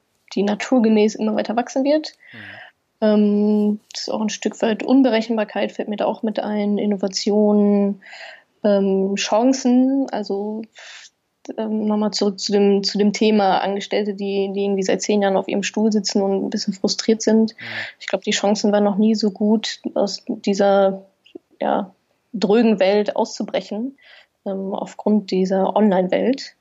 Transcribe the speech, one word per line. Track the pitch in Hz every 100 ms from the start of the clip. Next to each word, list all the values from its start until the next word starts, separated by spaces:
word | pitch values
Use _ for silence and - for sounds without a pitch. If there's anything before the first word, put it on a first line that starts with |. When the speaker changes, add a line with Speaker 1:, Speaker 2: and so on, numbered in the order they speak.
| _ _ _
Speaker 1:
die | -
naturgemäß | 202 208 - 262 226 214 214 -
immer | 214
weiter | 214 208 214
wachsen | 247 277
wird. | 269 302 302 - -
Speaker 2:
Mhm. | - - - - _ _ _
Speaker 1:
Ähm, | 214 208 208 208 208 214 208 208 -
das | -
ist | -
auch | -
ein | 220
Stück | - - -
weit | 233 214
Unberechenbarkeit, | - 262 262 220 226 226 208 202 214
fällt | - -
mir | 208
da | 208
auch | 208
mit | 220 214
ein, | 208 214 208 202
Innovationen, | 208 202 196 190 - 208 208 208 202 202 202 202 - - - - _ _
ähm, | 214 202 196 190 190 196
Chancen, | - 214 247 269 254 247 262 269 262
also, | - 208 196 208 214 226 - - - - _ _ _ - -
ähm, | 220 214 214
nochmal | 208 214
zurück | 196 208 196
zu | -
dem, | 202 202 196
zu | 196 -
dem | 208
Thema | 190 214 214 196 175
Angestellte, | 190 202 196 202 208
die, | 196 202 196 196
die | 196 202
irgendwie | 196
seit | 190 185
zehn | - 208
Jahren | 196 190
auf | 190
ihrem | 202
Stuhl | 190 - 220
sitzen | 214 190 208
und | 196 196
ein | 196
bisschen | 214 -
frustriert | 202 208 - - 220
sind. | - 220 220 -
Speaker 2:
Mhm. | - - - -
Speaker 1:
Ich | -
glaub, | 190
die | -
Chancen | 208 202 208 214
waren | 208
noch | 202 190
nie | 214
so | 220 220
gut, | 190 208 226 - - -
aus | - 196 - -
dieser, | 220 - 196 202 196 196 190 - _ _ - - _
ja, | - - 196 - _ _ _
drögen | 202 185 214 226 202
Welt | 190 208 208 -
auszubrechen, | 226 - 214 - - 208 254 277 - - _ _
ähm, | - 190 190
aufgrund | - 185 - - 214 190
dieser | 190 185 190 190
Online-Welt | 196 214 185 185 190 196 277 - -